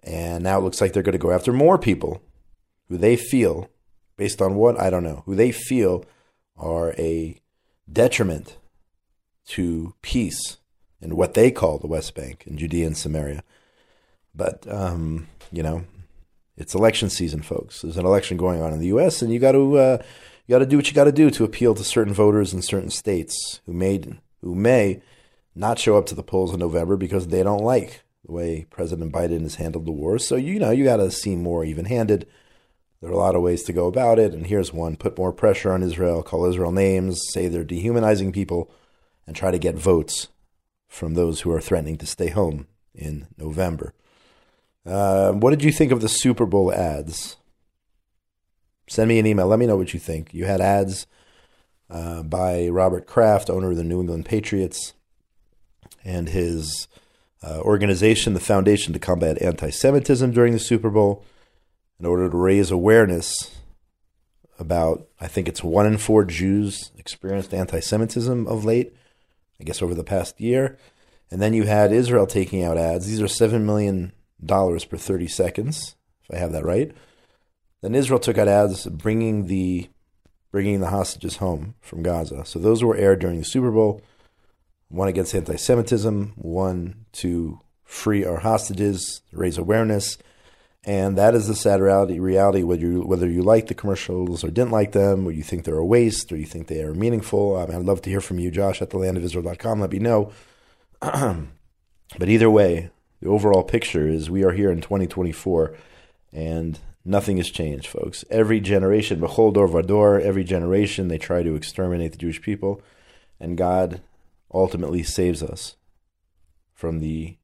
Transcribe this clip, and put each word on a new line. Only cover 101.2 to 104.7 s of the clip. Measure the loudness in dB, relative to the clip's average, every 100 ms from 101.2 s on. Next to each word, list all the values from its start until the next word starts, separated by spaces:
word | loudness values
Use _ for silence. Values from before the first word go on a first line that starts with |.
| -2 -2 -8 -16 _ _ _ _ _ -6 2
either | 6 8
way, | 8 6 2 -4 _ _ _
the | 0
overall | 2 4 4
picture | 4 -2 -2 -2 0
is | -2 -2
we | 2
are | 2
here | 2 0